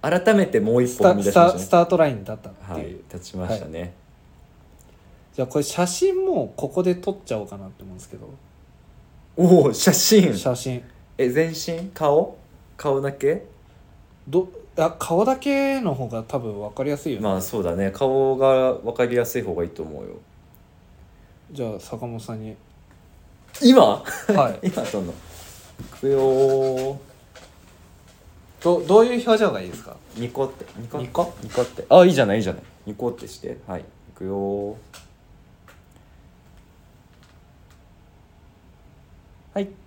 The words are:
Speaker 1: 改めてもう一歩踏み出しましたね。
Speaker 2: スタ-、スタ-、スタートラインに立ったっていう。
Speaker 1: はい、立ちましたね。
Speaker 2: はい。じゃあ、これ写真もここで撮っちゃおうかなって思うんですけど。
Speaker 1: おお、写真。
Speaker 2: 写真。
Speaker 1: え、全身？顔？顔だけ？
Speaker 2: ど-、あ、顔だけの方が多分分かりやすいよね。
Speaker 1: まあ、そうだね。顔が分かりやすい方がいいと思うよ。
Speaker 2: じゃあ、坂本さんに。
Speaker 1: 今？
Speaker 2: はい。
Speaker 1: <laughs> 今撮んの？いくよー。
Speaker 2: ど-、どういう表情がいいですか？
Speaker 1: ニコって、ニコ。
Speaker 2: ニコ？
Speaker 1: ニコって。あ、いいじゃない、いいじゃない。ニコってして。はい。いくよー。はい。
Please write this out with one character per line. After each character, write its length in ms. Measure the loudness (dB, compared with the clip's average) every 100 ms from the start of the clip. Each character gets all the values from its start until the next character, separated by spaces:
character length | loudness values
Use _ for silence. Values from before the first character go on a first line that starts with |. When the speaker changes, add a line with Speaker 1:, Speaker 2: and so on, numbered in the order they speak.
Speaker 1:
改 320 | 0 0 4
め 140 | 2 2
て 120 | 0
も 180 | 2 2
う 60 |
一 140 | 0 4
歩 80 |
踏 100 | 4
み 80 | 4
出 80 | 4
し 40 |
ま 140 | 6 6
し 20 |
た 20 |
ね。 0 |
Speaker 2:
ス 0 |
タ-、 0 |
ス 0 |
タ-、 60 | 4
ス 100 | 2
タ 140 | 2
ー 20 | 4
ト 100 | 2
ラ 100 | 2
イ 40 |
ン 40 |
に 40 | 0
立 100 | -10
っ 60 | -14
た 120 | -14
っ 40 |
て 100 | -20
い 20 | -12
う。 0 |
Speaker 1:
は 60 | -10
い、 40 | -10 -16 -16
立 180 | -18 -14
ち 60 | -10
ま 100 | -6
し 100 | -6
た 80 | -8
ね。 120 | -12
Speaker 2:
は 60 |
い。 60 | -12 -16 _ -20 _ -20 -20 -20 -20 -20 -20 _ -20 -20 _
じ 60 | -8
ゃ 40 |
あ、 20 | -4
こ 100 | -4
れ 40 |
写 220 | -4 -2 -4
真 380 | 0 0 2
も 280 | 0 -2 -4
こ 140 | -6 -6
こ 140 | -2
で 120 | -2
撮 160 | -2 -6
っ 60 | -8
ち 80 | -8
ゃ 60 | -8
お 40 |
う 40 | -8
か 100 | -14
な 100 | -18
っ 40 |
て 120 | -18
思 80 | -20
う 40 |
ん 20 | -20
で 40 |
す 80 | -20
け 80 | -20
ど。 120 | -20 -20 -20 -20 -20 -20 -20 -20 -20 -20 -12 2
Speaker 1:
お 260 | 8 8
お、 100 | 6
写 200 | 2 2
真。 420 | 2 6 6 6 0
Speaker 2:
写 180 | -2
真。 280 | -4 -6 -8 -12 -20 -18 -2
Speaker 1:
え、 120 | 0
全 200 | 0 -2
身？ 400 | -4 -8 -8 -10
顔？ 480 | -2 2 2 0 -10 -20 -20 -20 -8
顔 240 | -4 -2
だ 100 | -4
け？ 320 | -2 -2 -2 -8 -20 -20 -20 -20 -20 -20 -20
Speaker 2:
ど-、 220 | -2 -2 -2 -12 -10 -2
あ、 180 | -2 -2
顔 280 | -2 0
だ 100 | 2
け 460 | 0 -2 0 0 -2
の 120 | -4
方 140 | -6 -6
が 160 | -8
多 160 | -6 -8
分 180 | -6 -10
分 120 | -10
か 120 | -6
り 60 | -6
や 60 | -4
す 120 | -6
い 40 |
よ 60 | -4
ね。 80 | -2
Speaker 1:
ま 80 |
あ、 60 | -2
そ 180 | -4 -4
う 40 |
だ 120 | -4
ね。 160 | -2 -4
顔 460 | -2 0 2 2 2
が 380 | 4 4 2
分 180 | -2 -6
か 120 | -2
り 120 | 0 0
や 80 |
す 120 | -2 -4
い 40 |
方 120 | -4
が 120 | -6
い 20 | -6
い 20 |
と 140 | -8
思 160 | -12 -12
う 40 |
よ。 60 | -16 -18 -20 -20 -20 _ _ _ _ -20 -20 -20 -20 -20 -18
Speaker 2:
じ 140 | -10
ゃ 100 | -8
あ、 40 | -10
坂 280 | -12 -12 -12
本 140 | -12
さ 140 | -12
ん 60 | -14
に。 140 | -14 -18 _ -20 -20 -20 -20 -20 -20 -20 -20 2
Speaker 1:
今？ 200 | 8 8
Speaker 2:
は 200 | 8 4 -6 -8 0 2 2 0
い。 0 |
Speaker 1:
<laughs> 80 | -6
今 100 | -6
撮 180 | -6 -6
ん 60 | -8
の？ 40 |
い 40 | -12 -18 -20 -20 -20 -20 -20 -20 -6
く 80 | 0
よ 120 | 2
ー。 720 | 2 4 4 2 0 -2 -6 -8 -16 -20 -20 -20 -20 -20 -20 -20 -20 -20 -20 -20 -20 -20 -20 -2
Speaker 2:
ど-、 160 | 2 2 6
ど 120 | 6
う 60 |
い 160 | 6 2
う 20 |
表 120 | 0 2
情 140 | 2
が 80 | -2
い 80 | -10
い 40 |
で 40 |
す 80 | -14
か？ 140 | -18 -20 -18
Speaker 1:
ニ 140 | -10 -8
コ 160 | -6
っ 80 | -6
て、 120 | -8 -18 -16
ニ 100 | -12
コ。 120 | -12
Speaker 2:
ニ 100 | -6
コ？ 240 | -4 -4 -8
Speaker 1:
ニ 60 | -6
コ 140 | -4
っ 20 |
て。 180 | -4 -6 6
あ、 160 | 8
い 40 | 8
い 40 |
じ 80 | 4
ゃ 40 |
な 100 | 2
い、 20 | 0
い 20 |
い 40 |
じ 60 | -2
ゃ 40 |
な 60 | -8
い。 40 | -14 _
ニ 80 | -16
コ 160 | -8 -8
っ 40 |
て 140 | -8 -16
し 120 | -16
て。 180 | -14 -14 -12
は 100 | -12
い。 40 |
い 20 | -14 _ -20
く 80 | -14
よ 80 | -8
ー。 400 | -6 -4 -4 -8 -12 -20 -20 -20 _ _ -20 -20 _ -20 -20 _ _ _ -20 -20 _ _ -20 _ _ _ _ _ _ _ -20 _ _ -20 -20 -20 -20 -20 _ _ _ -20 _ _ _ -20 -20 -20 -20 -20 -20 -10
は 60 | -8
い。 60 | -8 -12